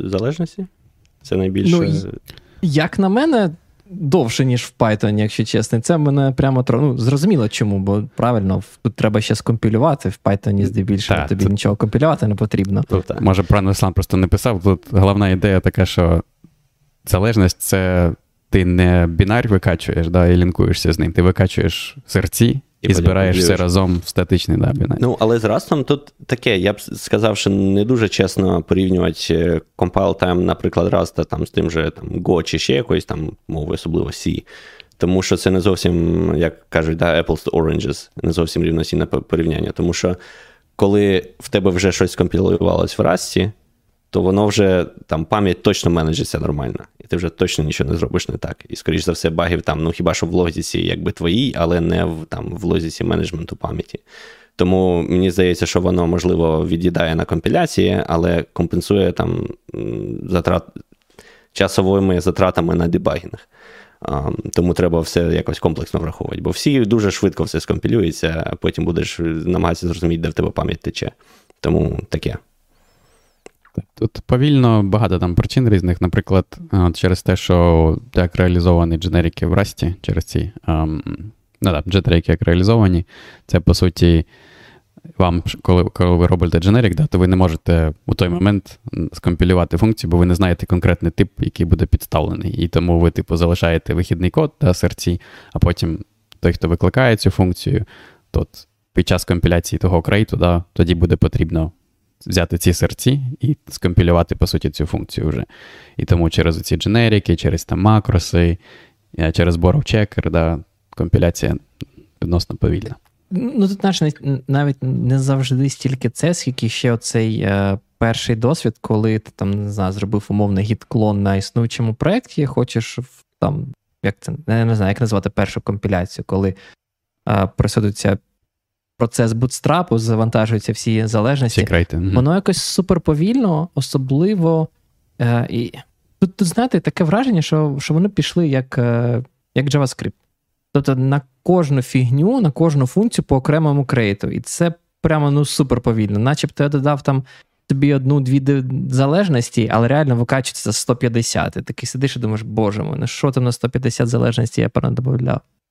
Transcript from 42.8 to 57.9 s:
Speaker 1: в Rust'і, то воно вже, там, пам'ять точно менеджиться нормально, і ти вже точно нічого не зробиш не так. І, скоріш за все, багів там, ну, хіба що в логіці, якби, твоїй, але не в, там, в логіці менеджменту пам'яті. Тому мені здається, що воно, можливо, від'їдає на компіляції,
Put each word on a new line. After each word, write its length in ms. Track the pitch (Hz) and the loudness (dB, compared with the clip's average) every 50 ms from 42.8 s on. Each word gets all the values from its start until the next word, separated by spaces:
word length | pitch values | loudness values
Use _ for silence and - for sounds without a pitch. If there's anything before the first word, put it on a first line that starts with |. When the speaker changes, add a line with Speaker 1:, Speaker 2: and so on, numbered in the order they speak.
| 87 85 - - | 0 -2 -2 0
Speaker 1:
в 40 | |
Rust'і, 480 | 104 - 90 185 - - - 92 95 107 104 _ _ _ _ _ _ _ _ _ _ _ | 0 0 0 0 -2 -2 -2 -2 -2 -2 -4 _ _ _ _ _ _ _ _ _ _ _
то 120 | - 95 | -2 0
воно 240 | 90 92 95 101 104 | 0 2 2 2 2
вже, 400 | 104 101 107 101 95 92 90 82 - - - - | 2 2 2 2 4 2 0 0 -4 -8 -14 -8
там, 180 | - 80 78 80 | -6 -4 -4 -2
пам'ять 380 | - 107 107 101 95 87 - | -2 0 0 2 0 0 0
точно 280 | - 107 95 - - 85 | 0 0 0 2 0 0
менеджиться 480 | 85 82 80 78 80 78 78 - - - | 0 2 0 0 -2 -2 -4 -6 -6 -6
нормально, 400 | - 78 73 73 67 57 50 - - - _ _ | -4 -4 -4 -4 -4 -6 -8 -10 -14 -16 _ _
і 60 | - | -10
ти 100 | - - | -6 -6
вже 120 | 87 90 82 | -4 -4 -4
точно 360 | - - 92 90 - - 78 | -2 -2 -2 -2 0 -2 -2
нічого 260 | 76 80 - 71 67 | -2 -2 -2 -2 -2
не 60 | 78 | -2
зробиш 320 | 85 - - - 87 - - | -2 -2 -2 -2 -4 -4 -4
не 80 | - | -8
так. 280 | - - - - _ - - | -8 -8 -10 -12 _ -14 -16
І, 80 | - | -14
скоріш 280 | - - - 80 87 85 | -8 -4 -2 -2 -2 -2
за 80 | 90 | -2
все, 180 | 82 - - 85 | -2 -2 -2 -2
багів 320 | 80 82 85 85 87 82 | 0 0 -2 0 -2 -2
там, 200 | - - 78 78 | -2 -2 -2 -2
ну, 80 | 80 82 | -2 -4
хіба 240 | 85 - 90 85 82 | -2 -2 -2 -2 -2
що 120 | - - | -2 -2
в 60 | 85 | 0
логіці, 480 | 87 90 87 85 82 92 85 - - 85 | 0 2 0 0 -2 -4 -6 -4 -4 -2
якби, 320 | 82 85 85 85 82 - | -2 -2 -2 -4 -4 -6
твоїй, 420 | - - 85 85 87 117 139 127 - - | -6 -2 -2 0 0 0 0 -2 -2 -2
але 220 | 85 85 87 87 | 0 0 0 0
не 240 | 85 85 87 85 85 | 0 0 0 0 0
в, 220 | 85 82 80 80 - | -2 -4 -6 -10 -12
там, 200 | - 80 - - 90 | -12 -10 -10 -10 -10
в 100 | 82 - | -6 -2
логіці 400 | 85 85 85 82 82 - - 85 | -2 0 0 -2 -4 -6 -4 -4
менеджменту 520 | 85 82 82 80 80 - 80 82 - - | -2 -2 -2 -2 -4 -6 -8 -10 -10 -12
пам'яті. 440 | - - 78 76 76 - - - - _ _ - - - - - - _ _ _ | -8 -8 -8 -6 -6 -8 -10 -12 -18 _ _ -20 -20 -20 -20 -20 -20 _ _ _
Тому 460 | - 92 90 95 92 92 90 90 87 | -2 0 2 2 2 2 2 2 0
мені 280 | 82 - 82 90 92 95 | 0 0 0 0 0 0
здається, 360 | 87 - 92 90 87 - 87 | 2 2 2 2 2 0 -2
що 140 | - - 87 | -2 0 0
воно, 260 | 90 92 90 90 87 | 0 0 0 0 0
можливо, 600 | 85 87 85 82 90 90 85 85 80 80 80 82 | 0 0 0 0 0 2 2 2 2 0 0 0
від'їдає 480 | 82 90 82 90 92 85 80 85 82 80 | -2 -2 0 0 0 0 0 -2 -2 -2
на 100 | 82 85 | -2 -2
компіляції, 760 | - - 85 - - - 175 175 156 - - 95 95 | -2 -4 -2 -2 0 0 0 0 0 0 0 0 2